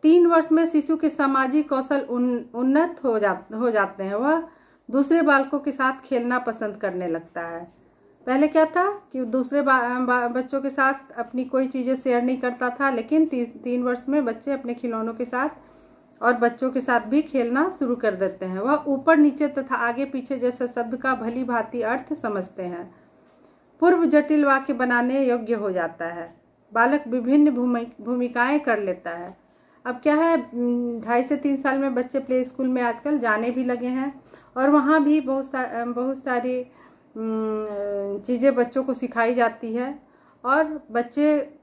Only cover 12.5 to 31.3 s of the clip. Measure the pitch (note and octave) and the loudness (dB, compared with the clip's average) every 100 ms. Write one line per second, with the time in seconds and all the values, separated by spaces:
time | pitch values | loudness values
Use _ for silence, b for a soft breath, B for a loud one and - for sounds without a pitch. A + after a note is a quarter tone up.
12.5 | B3 B3 B3 C#4 B3 A3+ D#4 D#4+ B3+ A#3 | -2 -4 0 -2 -2 0 2 2 0 -4
13.5 | - B3 B3 B3 B3 B3+ D4 B3 A3+ - | -6 -4 -2 0 -2 0 0 0 -4 -4
14.5 | C4+ B3 A#3+ A#3+ A3+ A3+ A3+ B3 B3 D4 | -4 -4 -6 -6 -4 -6 -6 -6 -4 -4
15.5 | - b b b b b _ A3+ A#3+ A#3+ | -6 b b b b b _ 0 2 2
16.5 | A#3 C4 C4 B3+ A#3+ G#3+ C#4 D#4 C4+ A#3 | 0 -2 -2 0 0 2 0 2 0 0
17.5 | B3+ F4 F#4 B3+ A#3+ A3 F#3 F#3+ F#3+ F#3 | 0 0 -2 -2 0 0 0 -4 -4 -6
18.5 | F#3 A3+ D#4 D4 C4+ D4 D#4+ D4 C#4 D4 | -4 0 0 0 0 4 6 6 4 -2
19.5 | C#4 C4+ A#3 A#3 A#3+ C#4 C4+ B3+ C4 B3 | -2 -4 -2 -2 -2 -4 -6 -6 -2 -2
20.5 | B3 B3 A#3+ A#3 B3+ C4 B3 A3 A#3+ B3 | -2 -6 -4 -6 -4 -2 -2 -4 -6 -2
21.5 | A#3+ A3 A#3+ A3 C4+ - D4+ A3+ G3 F#3 | -2 -2 -4 -2 -4 -4 -6 -4 -6 -8
22.5 | - F3+ F3 F3+ b b b b b b | -10 -10 -10 -14 b b b b b b
23.5 | b b _ E4+ F4+ E4 D4 D4 D4+ C#4+ | b b _ 4 6 4 4 4 2 4
24.5 | C4+ C4+ B3 B3 A#3+ B3 C4+ C4 B3 A3 | 2 0 -2 0 2 2 2 2 0 -2
25.5 | A3+ G3+ F#3 E3 E3 E3 E3+ E3+ - _ | -2 -2 -2 -4 -6 -8 -8 -12 -16 _
26.5 | _ _ A3 A#3+ C#4+ A#3+ B3 A#3 D4 D4 | _ _ 2 2 2 0 -4 2 6 6
27.5 | B3 B3 A#3+ A#3+ - G#3+ B3 B3 A#3+ B3 | 4 0 -2 -4 -12 -6 -2 -2 0 0
28.5 | D4 C#4+ G#3+ G3 F3+ E3+ E3+ F3+ F#3+ b | 2 0 -2 -2 -6 -8 -12 -12 -18 b
29.5 | b b b A#3+ B3 D4 D4+ E4 E4 A#3+ | b b b -10 -2 2 4 4 2 0
30.5 | A#3+ A#3+ A#3+ A#3+ A#3 A3 A#3+ B3+ | -4 0 0 -2 -6 0 0 2